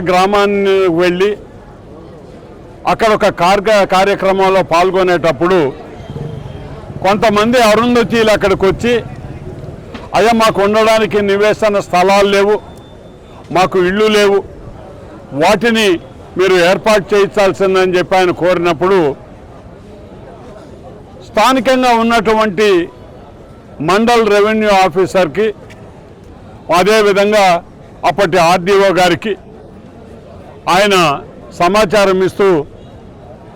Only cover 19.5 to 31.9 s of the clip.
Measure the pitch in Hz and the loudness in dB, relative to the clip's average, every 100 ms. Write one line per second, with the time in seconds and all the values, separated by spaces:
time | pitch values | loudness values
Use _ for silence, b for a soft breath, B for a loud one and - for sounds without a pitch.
19.5 | - - - - - - - - - - | -20 -20 -20 -20 -20 -20 -20 -20 -20 -20
20.5 | - - - - - - - - 214 226 | -20 -20 -20 -20 -20 -20 -20 -8 -2 0
21.5 | 262 240 262 254 233 226 233 214 220 220 | 2 0 2 2 2 2 0 0 0 0
22.5 | 175 214 180 175 - - - - - - | 2 2 2 0 -10 -20 -20 -20 -20 -20
23.5 | - - - 151 196 233 240 220 208 208 | -20 -20 -8 -2 0 2 2 2 2 2
24.5 | 220 214 196 185 175 180 196 175 139 220 | 0 2 2 2 0 0 0 0 -2 -4
25.5 | - - - - - - - - - - | -4 -16 -20 -20 -20 -20 -20 -20 -20 -20
26.5 | - - 170 190 220 208 196 202 214 190 | -20 -4 0 2 2 2 2 2 2 2
27.5 | 170 - - - - 170 170 196 185 165 | 2 -4 -20 -20 -6 -4 0 0 2 2
28.5 | 185 175 196 196 175 180 170 226 190 - | 2 2 2 2 2 2 0 -4 -8 -10
29.5 | - - - - - - - - - - | -20 -20 -20 -20 -20 -20 -20 -20 -20 -20
30.5 | - - 349 208 190 160 139 - - - | -12 -2 0 2 2 0 -2 -8 -20 -20
31.5 | - 175 208 214 | -4 0 0 0